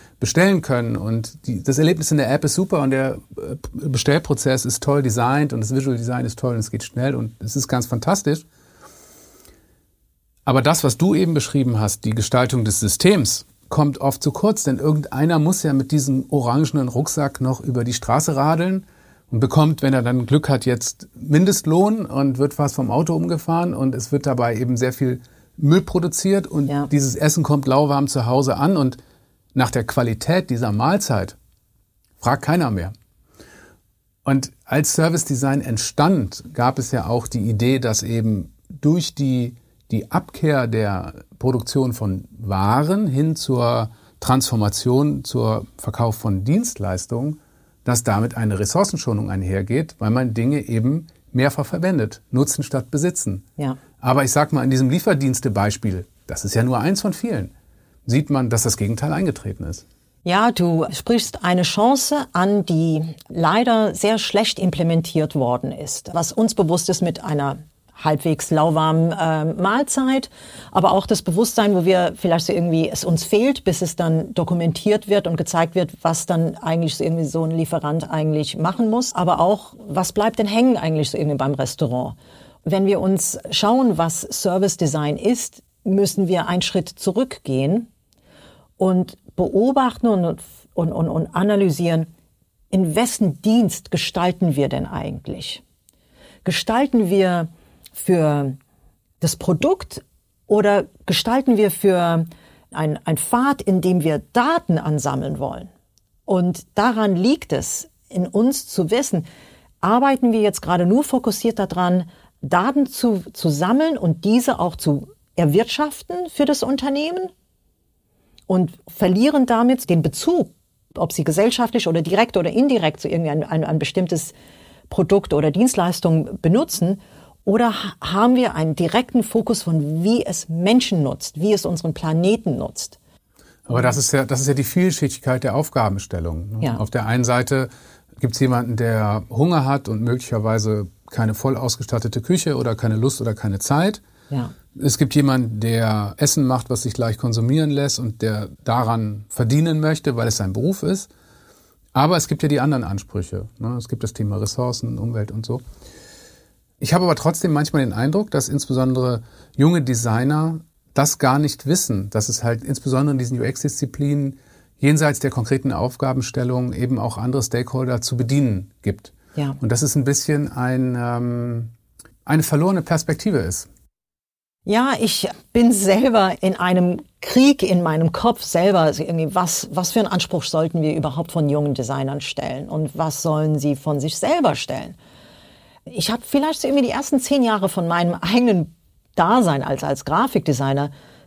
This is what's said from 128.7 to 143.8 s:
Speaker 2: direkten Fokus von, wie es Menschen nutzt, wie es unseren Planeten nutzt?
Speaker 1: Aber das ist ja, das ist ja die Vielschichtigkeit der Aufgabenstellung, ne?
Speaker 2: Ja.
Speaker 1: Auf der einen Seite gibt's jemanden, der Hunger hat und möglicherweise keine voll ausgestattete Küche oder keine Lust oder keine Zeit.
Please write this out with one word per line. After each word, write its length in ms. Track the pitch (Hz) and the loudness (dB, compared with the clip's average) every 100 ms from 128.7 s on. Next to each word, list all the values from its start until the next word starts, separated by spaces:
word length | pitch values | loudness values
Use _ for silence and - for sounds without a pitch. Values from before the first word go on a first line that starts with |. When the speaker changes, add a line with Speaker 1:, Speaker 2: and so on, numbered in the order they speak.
| 147 | 0
Speaker 2:
direkten 480 | 170 214 247 247 | 0 0 0 0
Fokus 400 | - 226 220 220 | 0 0 0 -2
von, 400 | - 160 143 160 | 0 0 0 0
wie 220 | 185 240 - | 2 0 0
es 240 | 175 - | -6 -6
Menschen 520 | 165 185 247 - 175 | -2 4 4 4 2
nutzt, 380 | 139 - - 151 | 0 -2 -8 -2
wie 140 | 196 | 0
es 120 | 202 - | 2 0
unseren 280 | 170 165 | -4 -4
Planeten 640 | - 165 160 185 220 196 - | -4 -2 0 2 0 -2 -4
nutzt? 420 | - - - - _ _ _ _ - _ | -6 -8 -14 -16 _ _ _ _ -20 _
Speaker 1:
Aber 180 | - 120 | -2 2
das 140 | 123 120 | 2 2
ist 160 | - | 0
ja, 140 | 139 131 | 0 0
das 160 | 131 | 0
ist 60 | 135 | 0
ja 60 | |
die 120 | 139 131 | 0 0
Vielschichtigkeit 800 | 180 185 156 139 - - 127 127 | 0 0 0 -2 -2 -2 -2 -2
der 100 | 113 | -2
Aufgabenstellung, 920 | 151 135 107 98 - 90 85 80 101 | -2 0 0 -2 -6 -6 -6 -6 -8
ne? 160 | 110 127 | -4 -4
Speaker 2:
Ja. 120 | 110 | -2
Speaker 1:
Auf 120 | 107 | -2
der 160 | 123 107 | -2 0
einen 180 | 123 | 0
Seite 460 | 120 123 123 135 120 - - - _ - | 2 2 2 -2 -2 -8 -20 -20 _ -4
gibt's 200 | 120 - | -4 0
jemanden, 340 | 131 123 120 113 | 2 2 0 -2
der 480 | 117 110 104 104 - | 0 0 0 -2 -2
Hunger 340 | 110 165 165 | 0 2 2
hat 240 | 135 139 - | 2 0 -2
und 140 | 107 | -4
möglicherweise 840 | 117 123 - 113 110 110 107 104 95 - - | -2 -2 -4 -2 0 0 0 -2 -4 -12 -10
keine 240 | - 110 | -2 -2
voll 220 | 104 135 135 | 0 -2 -2
ausgestattete 640 | 127 - - 117 117 120 | -4 -6 -4 -4 -2 -4
Küche 360 | 113 180 165 131 | 0 0 0 -2
oder 180 | 120 113 | -2 -2
keine 220 | 120 135 | -2 0
Lust 240 | 131 - | 0 -2
oder 120 | 117 | -4
keine 260 | 107 107 98 | -4 -4 -4
Zeit. 420 | - 147 | 0 2